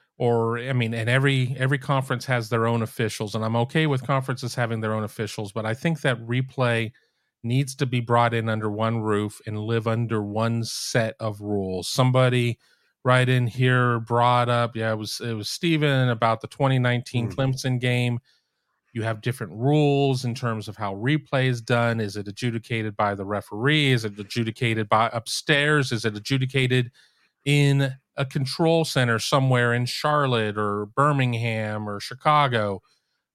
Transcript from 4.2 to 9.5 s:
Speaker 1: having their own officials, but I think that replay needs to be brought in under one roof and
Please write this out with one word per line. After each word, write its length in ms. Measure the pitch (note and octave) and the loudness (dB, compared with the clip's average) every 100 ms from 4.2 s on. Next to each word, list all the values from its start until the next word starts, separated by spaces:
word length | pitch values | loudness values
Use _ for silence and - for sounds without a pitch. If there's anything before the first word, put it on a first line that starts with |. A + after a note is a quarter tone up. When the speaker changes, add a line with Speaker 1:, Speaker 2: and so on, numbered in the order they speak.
| C3 B2 A#2+ - | -2 -6 -6 -4
Speaker 1:
having 260 | A#2+ A2+ | -2 -2
their 120 | A2 | -2
own 100 | A2 | -2
officials, 480 | G#2+ - G#2 - G#2 | -4 -6 -8 -6 -8
but 140 | A#2 G#2+ | -6 -4
I 80 | |
think 280 | A2 E3+ D#3+ | -2 -2 0
that 180 | D3 A#2 A#2 | 0 -2 -2
replay 640 | B2 C3 - B2 A#2 A2+ - _ _ _ _ | -2 -2 0 0 2 -2 -8 _ _ _ _
needs 320 | A#2 B2+ C#3 - | -2 0 0 -2
to 100 | C3+ | -2
be 140 | B2 | -2
brought 340 | A#2 A#2+ A#2 | 2 4 4
in 140 | A#2 A2+ | 2 -2
under 220 | A2 G#2+ | -2 -2
one 320 | G#2 A2+ A2+ | -2 0 0
roof 400 | G#2+ G#2 G#2 - | 0 0 -2 -6
and 140 | - | -8